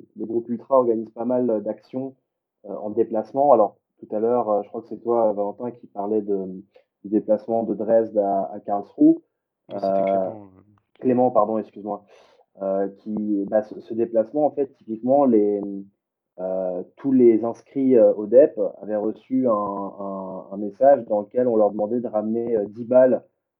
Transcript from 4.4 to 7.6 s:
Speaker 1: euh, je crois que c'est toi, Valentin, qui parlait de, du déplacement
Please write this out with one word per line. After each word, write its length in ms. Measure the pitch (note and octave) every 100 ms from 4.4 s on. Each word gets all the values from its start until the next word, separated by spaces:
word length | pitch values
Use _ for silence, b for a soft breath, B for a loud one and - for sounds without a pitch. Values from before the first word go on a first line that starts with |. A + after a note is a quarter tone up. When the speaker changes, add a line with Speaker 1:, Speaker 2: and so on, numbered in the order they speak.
| G#2+
Speaker 1:
euh, 120 | G#2
je 60 | G#2
crois 140 | A#2
que 60 | A2+
c'est 120 | G#2+
toi, 300 | A2+ A#2 A2
Valentin, 380 | G2 G2+ G2+ B2
qui 160 | A#2 -
parlait 360 | G#2 G2+ G#2+
de, 400 | G2+ G2 F#2 F#2 - b _ _
du 40 | G2
déplacement 520 | G#2 G2+ G#2+ - A2+